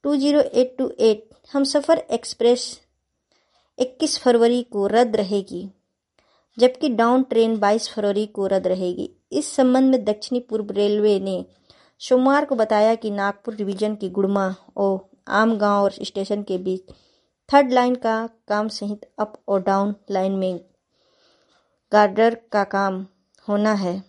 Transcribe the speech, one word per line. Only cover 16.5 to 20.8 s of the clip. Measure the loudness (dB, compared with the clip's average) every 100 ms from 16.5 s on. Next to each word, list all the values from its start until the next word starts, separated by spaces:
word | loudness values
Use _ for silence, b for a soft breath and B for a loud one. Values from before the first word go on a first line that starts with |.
| -4
बीच | -4 -6 -8 b b b b b 2
थर्ड | 4 6
लाइन | 2 2 0
का | -2 -4 -6 _ -4
काम | -4 -4
सहित | -8 -10 -10 -14 -8
अप | -8 -8 -2
और | -2
डाउन | 2 0 0 -4 -6
लाइन | -2 -2
में | -2 -4 -6 _ _